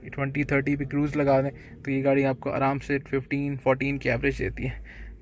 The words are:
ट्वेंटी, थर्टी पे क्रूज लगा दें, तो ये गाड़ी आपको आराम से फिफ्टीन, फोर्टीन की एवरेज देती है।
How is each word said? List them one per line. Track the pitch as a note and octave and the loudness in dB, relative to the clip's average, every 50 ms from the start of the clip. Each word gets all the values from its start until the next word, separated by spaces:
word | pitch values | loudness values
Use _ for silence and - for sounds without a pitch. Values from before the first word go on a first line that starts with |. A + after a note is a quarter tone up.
| - - - | -16 -10 -4
ट्वेंटी, | - C#3 C#3 C#3 D3 C#3+ | -4 -4 -2 -2 -2 0
थर्टी | - D3 C#3 C#3 C#3+ C#3+ | 2 2 2 2 2 0
पे | C#3 C#3+ | -2 -2
क्रूज | B2+ C#3 C#3+ D3 D3 C#3 | -2 0 0 0 2 2
लगा | D3 C#3+ C#3 C3+ C3+ | 2 4 6 6 4
दें, | C3+ C#3 - - - - - - | 4 0 -4 -8 -14 -20 -20 -10
तो | - C#3 | -6 -2
ये | C3+ C3+ | -2 2
गाड़ी | C3+ C#3 C3+ C#3 | 2 4 4 4
आपको | C#3 C3+ C3 B2+ - C3+ | 4 2 0 0 -2 -4
आराम | - B2+ C3+ C3+ C#3 C3+ | 0 2 2 0 0 -2
से | - - C#3 C#3 | -2 -2 -2 -2
फिफ्टीन, | C#3+ - C#3 C3+ B2+ - C#3 C#3 C#3+ C#3+ C#3 | -2 -2 -2 -2 -2 -2 -2 -2 -2 -2 -4
फोर्टीन | C3 - C3+ C3 C3+ C3+ C#3 C#3+ C#3 | 0 2 2 2 2 0 -2 -2 -2
की | - C3 | 0 -2
एवरेज | A#2+ - C#3 C#3 C3+ - | 0 2 0 0 0 0
देती | - - - - - | -4 -4 -4 -4 -4
है। | - - - - - - - - - - - | -6 -6 -8 -12 -16 -16 -16 -16 -16 -6 -2